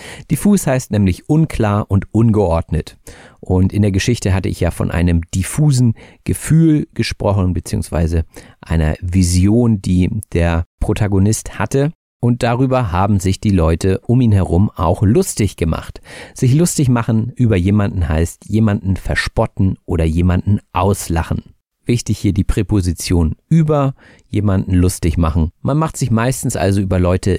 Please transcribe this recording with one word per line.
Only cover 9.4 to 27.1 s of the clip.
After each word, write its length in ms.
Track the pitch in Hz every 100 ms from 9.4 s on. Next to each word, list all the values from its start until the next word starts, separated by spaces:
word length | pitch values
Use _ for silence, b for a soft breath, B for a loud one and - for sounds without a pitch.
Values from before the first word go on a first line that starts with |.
| 98 113 120 107
die 300 | - 90 92 107 -
der 340 | 90 85 82 - _
Protagonist 800 | - 107 104 98 98 110 - -
hatte. 340 | 101 135 143 - _ _
Und 220 | 120 120
darüber 500 | 117 123 131 127 117
haben 280 | 87 101 101
sich 200 | 95 95
die 100 | 110
Leute 500 | 95 78 82 95 95
um 200 | - 120
ihn 120 | 120
herum 380 | 101 85 87 104
auch 280 | - 87 90
lustig 540 | 101 143 190 - 101 -
gemacht. 440 | 80 82 - - B B B
Sich 200 | - 127
lustig 360 | 143 175 - 131
machen 420 | 120 117 110 110 -
über 200 | 120 101
jemanden 520 | 90 104 101 95 82
heißt 380 | 78 85 - -
jemanden 480 | 104 110 101 92 95
verspotten 840 | - 73 - - 113 - 95 85 -
oder 180 | 90
jemanden 560 | 82 80 90 87 - 101 -
auslachen. 840 | 87 92 101 - 82 80 - - _ _ _
Wichtig 340 | - 120 - 104
hier 140 | 104
die 100 | 92
Präposition 920 | 90 - 98 104 90 82 - 90 80 - _
über 460 | 165 156 151 135 135 B B B
jemanden 480 | 101 101 95 -
lustig 440 | 92 90 - 87 80
machen. 340 | 80 80 78 -
Man 160 | 123 147
macht 180 | 160 -
sich 140 | 131
meistens 460 | 110 120 131 127 -
also 240 | 92 98
über 180 | 95 92
Leute 400 | 87